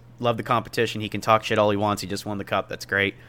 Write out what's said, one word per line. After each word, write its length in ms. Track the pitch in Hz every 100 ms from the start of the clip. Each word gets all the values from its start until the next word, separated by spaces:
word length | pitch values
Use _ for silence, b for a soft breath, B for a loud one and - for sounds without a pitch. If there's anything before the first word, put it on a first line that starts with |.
| - -
love 180 | 120 113
the 60 |
competition. 580 | 110 117 - - 113 110
He 80 | 107
can 120 | 104
talk 240 | 117 110
shit 140 | - 110
all 120 | 107
he 60 | 101
wants. 260 | 104 101
He 60 | 95
just 180 | 98 107
won 120 | 101
the 60 |
cup. 240 | 95 101 -
That's 160 | -
great. 300 | - 98 98 -